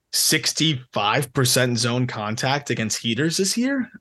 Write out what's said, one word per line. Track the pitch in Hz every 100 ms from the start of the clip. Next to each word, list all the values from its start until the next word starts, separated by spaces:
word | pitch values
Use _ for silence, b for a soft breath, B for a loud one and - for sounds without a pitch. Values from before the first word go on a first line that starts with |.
| _
sixty-five | - - 160 - - 156 135 - 113 104 123 139
percent | - 123 131 123 120
zone | 120 120 123
contact | 117 107 110 131 139 -
against | 117 110 -
heaters | 117 113 160 160
this | 190 -
year. | 254 277 233 -